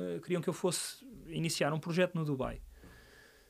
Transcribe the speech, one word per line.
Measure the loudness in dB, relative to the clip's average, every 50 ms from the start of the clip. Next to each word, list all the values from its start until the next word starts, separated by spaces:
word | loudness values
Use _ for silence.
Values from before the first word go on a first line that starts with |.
| -2 -2 -4 -4
queriam | -2 0 0 0
que | 2 0
eu | 0
fosse | 2 2 2 2 0 -4 -4 -8 -10 -14 -16 -16 -14 -10 -6
iniciar | -2 0 2 2 4 4 4 4 2
um | 0
projeto | 0 2 4 4 4 4 4
no | 0 0
Dubai. | 2 2 0 0 -2 -4 -6 -12 -16 -18 -18 -18 -18 -18 -20 -20 -20 -20 -20 -20 -20 -20 -20 -20 -20